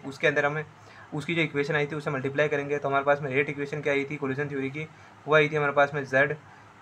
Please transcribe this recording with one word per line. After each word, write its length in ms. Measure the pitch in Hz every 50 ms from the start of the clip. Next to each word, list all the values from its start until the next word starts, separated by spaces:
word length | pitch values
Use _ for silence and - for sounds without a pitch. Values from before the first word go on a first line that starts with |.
| -
उसके 220 | 139 135 - - 151
अंदर 180 | 143 147 143
हमें 200 | 143 147 156 151 - - - - - - - - - -
उसकी 220 | 151 143 - 170
जो 60 | 170
equation 340 | 160 151 - 143 143 156 156
आई 120 | 147 147 147
थी 80 | 156
उसे 160 | 151 143 165
multiply 360 | 143 131 127 135 135 147 151 147
करेंगे। 300 | 147 139 143 143 147 143
तो 120 | 143 139
हमारे 160 | 139 139 139
पास 160 | 143 143 143
में 80 | 151 135
rate 180 | 127 139 147 156
equation 320 | 143 143 143 139 156 147
क्या 120 | 143 147 139
आई 100 | 139 139 139
थी 60 | 151 143
collision 320 | 143 131 131 135 147 139
theory 200 | 143 135 135 135
की, 180 | 135 151 156 - - - - - - - -
वो 100 | 143 151
आई 140 | 156 151 147
थी 60 | 156
हमारे 180 | 151 147 143 135
पास 200 | 147 143 143 151
में 100 | 147 131
Z 320 | 117 131 135 143 147 151 151 - - - - - - - -